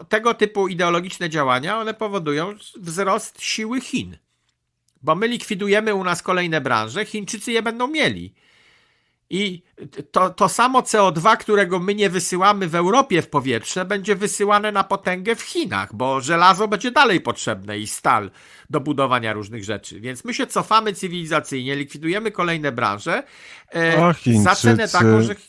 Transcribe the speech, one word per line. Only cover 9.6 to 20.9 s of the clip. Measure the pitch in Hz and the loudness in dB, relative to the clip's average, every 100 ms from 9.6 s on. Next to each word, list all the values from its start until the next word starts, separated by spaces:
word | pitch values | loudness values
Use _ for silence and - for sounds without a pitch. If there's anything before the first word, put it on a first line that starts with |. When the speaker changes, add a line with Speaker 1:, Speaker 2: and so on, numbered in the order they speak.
| _ - 147 - - | _ -20 -18 -16 -2
Speaker 1:
to, | 185 185 | 2 2
to | 175 190 | 2 0
samo | - 247 262 | 4 4 2
C | 262 220 | 2 4
O | 190 | 4
dwa, | 160 202 233 | 4 4 2
którego | - 208 180 185 | 2 2 2 0
my | 185 208 | -2 0
nie | 196 | 0
wysyłamy | 180 - 180 196 202 175 | 0 -2 2 4 2 0
w | 170 | 0
Europie | 175 247 269 170 | 4 2 4 0
w | - | 2
powietrze, | 143 131 113 - 185 185 | 0 0 -2 -2 -6 -4
będzie | 202 190 190 | -4 -2 -2
wysyłane | 202 - 202 208 214 | -2 -2 2 2 2
na | 202 | -2
potęgę | 190 196 196 185 190 233 | -2 -2 -4 -4 -4 -4
w | |
Chinach, | - 349 233 98 98 107 | -4 -6 -4 -4 -4 -4
bo | 127 135 | -2 -2
żelazo | 127 170 180 185 214 | 0 6 6 6 2
będzie | 202 254 | -2 0
dalej | 302 262 175 | 2 4 2
potrzebne | 120 110 - 101 101 104 | 0 -4 -6 -6 -6 -8
i | 107 | -8
stal | - 151 117 95 - - - - | -4 0 0 -2 -12 -20 -20 -6
do | 143 | -4
budowania | 143 135 135 123 113 | -2 -2 0 0 0
różnych | 104 101 113 | -4 -8 -10
rzeczy. | 98 101 - 92 | -6 -8 -8 -14
Więc | 120 127 233 | -12 -10 -8
my | |
się | 247 233 | -6 -4
cofamy | 190 165 220 214 | -4 2 2 2